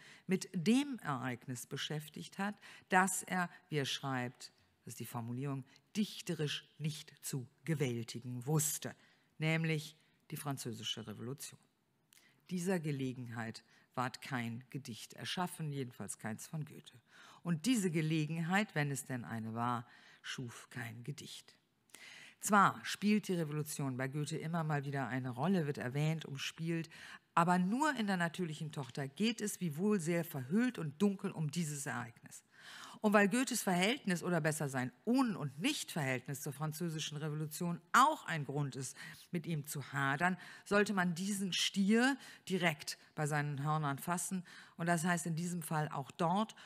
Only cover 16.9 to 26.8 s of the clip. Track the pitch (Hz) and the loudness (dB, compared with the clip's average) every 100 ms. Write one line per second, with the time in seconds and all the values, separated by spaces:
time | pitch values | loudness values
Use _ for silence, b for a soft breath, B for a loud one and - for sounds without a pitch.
16.9 | - _ B B B 175 165 226 254 185 | -20 _ B B B -2 0 4 4 4
17.9 | 160 156 160 151 165 165 190 214 156 147 | 2 2 2 0 0 2 2 2 0 0
18.9 | 135 - 127 110 113 110 113 120 120 117 | -2 -4 -6 -4 -6 -4 -2 0 0 -4
19.9 | B B B - - 123 - - 127 117 | B B B -12 -8 -8 -10 -14 -10 -10
20.9 | 113 120 147 - - - - _ _ _ | -10 -10 -10 -10 -16 -18 -20 _ _ _
21.9 | B B B B B - 202 180 - - | B B B B B 6 8 8 6 -4
22.9 | - 208 214 - 175 156 151 147 - 139 | 0 4 4 4 0 2 0 -2 -2 -2
23.9 | 123 131 147 143 151 160 170 156 147 139 | 0 -2 -2 -4 -4 -2 -2 0 0 0
24.9 | 139 123 131 127 117 156 196 147 139 120 | -2 0 -2 -2 0 2 4 2 0 -2
25.9 | 135 156 160 - 139 - - 165 165 | 0 2 0 -4 -6 -6 -4 -2 -2